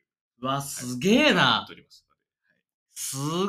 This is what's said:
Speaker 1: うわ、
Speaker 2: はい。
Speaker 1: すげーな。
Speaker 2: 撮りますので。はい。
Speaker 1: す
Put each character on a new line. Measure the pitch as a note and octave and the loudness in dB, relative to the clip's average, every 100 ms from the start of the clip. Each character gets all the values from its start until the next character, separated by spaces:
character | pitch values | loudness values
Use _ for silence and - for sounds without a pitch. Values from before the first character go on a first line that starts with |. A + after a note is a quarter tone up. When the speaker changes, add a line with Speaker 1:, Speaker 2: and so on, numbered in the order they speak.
| _ _ _ _ | _ _ _ _
Speaker 1:
う | B2+ | -6
わ、 | C#3 | -4
Speaker 2:
は | |
い。 | |
Speaker 1:
す | C#3 - B2 B2 | -6 -10 -10 -2
げ | F3+ A#3+ D4+ | 2 4 4
ー | |
な。 | F#3 C3 G#2+ F#2+ | 4 4 2 -2
Speaker 2:
撮 | |
り | - | -14
ま | _ | _
す | - _ | -20 _
の | |
で。 | _ _ _ _ | _ _ _ _
は | |
い。 | _ _ _ _ | _ _ _ _
Speaker 1:
す | - - C3+ D3 E3+ | -12 -10 -6 -4 -2